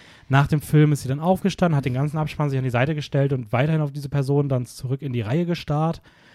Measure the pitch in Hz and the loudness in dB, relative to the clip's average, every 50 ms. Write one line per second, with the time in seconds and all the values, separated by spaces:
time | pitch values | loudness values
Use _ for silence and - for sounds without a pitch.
0 | - - - - _ - 131 139 143 - 160 147 - - - 151 151 151 151 135 | -20 -20 -20 -16 _ 2 4 4 4 4 2 0 0 4 4 6 6 6 4 2
1 | - 127 135 143 160 175 190 180 - 196 - - 185 175 156 139 131 139 123 127 | -2 -4 -4 -2 0 0 0 2 0 -2 0 0 2 2 2 2 0 0 -2 -2
2 | 143 151 135 160 151 143 - - 151 143 135 131 127 131 117 120 127 151 160 151 | -2 -2 -2 -4 -4 -4 -4 -2 -2 -2 -2 -2 -2 0 0 0 0 0 -2 -4
3 | 143 - - 143 139 139 143 127 120 107 - 113 139 151 160 156 151 143 139 147 | -6 -4 0 0 0 0 0 -4 -4 -2 0 0 0 2 0 0 -2 -2 -4 -8
4 | 139 135 143 143 139 131 139 143 143 139 135 123 123 - - - - 123 135 135 | -8 -4 -4 -2 0 0 2 0 0 0 0 -2 -4 -6 -10 -10 -8 -6 -6 -6
5 | 135 143 123 123 110 104 127 165 175 170 175 - - - 147 147 160 165 165 - | -6 -4 -4 -4 -4 -2 -2 -2 0 -2 -4 -4 -4 -4 -2 -2 0 -2 -2 -6
6 | - _ _ _ _ _ _ | -10 _ _ _ _ _ _